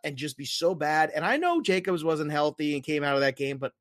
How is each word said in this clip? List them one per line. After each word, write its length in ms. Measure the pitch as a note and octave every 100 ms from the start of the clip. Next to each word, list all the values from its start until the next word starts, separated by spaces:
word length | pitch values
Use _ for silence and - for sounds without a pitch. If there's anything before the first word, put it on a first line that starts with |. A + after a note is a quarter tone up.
| D3+
and 100 | C3+
just 220 | D3 C3+
be 80 | C#3
so 280 | - E3+
bad? 380 | F3 D3+ D#3 D#3
And 120 | D3+ F3+
I 100 | C#4+
know 260 | F4 E4+
Jacobs 420 | - F#3 F#3 F3+ D#3+
wasn't 260 | D#3 D3
healthy 440 | D3 D3+ D3 D3+ C#3+
and 80 |
came 200 | C3 D3+
out 120 | C#3+ C#3
of 60 |
that 140 | C#3 B2+
game, 220 | C#3 C3+
but 160 | C3 _